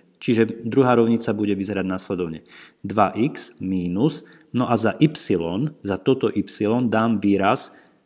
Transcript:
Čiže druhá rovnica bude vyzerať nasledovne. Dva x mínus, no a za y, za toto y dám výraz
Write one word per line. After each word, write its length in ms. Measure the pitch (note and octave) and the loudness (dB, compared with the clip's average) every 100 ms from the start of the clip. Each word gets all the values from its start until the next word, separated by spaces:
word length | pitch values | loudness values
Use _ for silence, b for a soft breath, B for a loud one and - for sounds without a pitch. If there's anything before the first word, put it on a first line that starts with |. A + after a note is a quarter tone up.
| _ _ | _ _
Čiže 480 | - A2+ A2+ - A#2+ | 0 2 2 -2 -2
druhá 320 | B2 C3 A#2+ | 2 4 4
rovnica 320 | A2+ A#2 A#2 G#2 | 4 2 0 -2
bude 160 | G#2 | -2
vyzerať 320 | G2 G2 G2 F#2 | -2 -4 -4 -4
nasledovne. 560 | F#2 - F#2 E2+ D#2+ B B B _ | -6 -6 -6 -6 -8 B B B _
Dva 320 | G2+ G#2 G2 | -4 0 0
x 400 | - C3+ - - - | 2 -2 -4 -12 -8
mínus, 640 | F#2+ F#2 F2 F2+ D3 D#3 B B _ A#2+ | -4 -2 -2 0 0 -2 B B _ -4
no 100 | B2 | 0
a 80 | A#2 | 0
za 160 | A2 - | 0 2
y, 140 | D#3 D#3 - F#2 E2+ F2+ D3+ - | 2 2 0 0 0 -2 -4 -4
za 140 | G2+ F#2 | -6 -2
toto 320 | - C3+ A2 | 0 2 0
y 100 | G#2 F#2+ - G#2 A#2+ B2 | -2 -4 -2 0 0 0
dám 300 | A2 A2+ G#2+ | 2 2 2
výraz 540 | G2+ G2 G2 C3 - b b b | 2 2 4 2 -2 b b b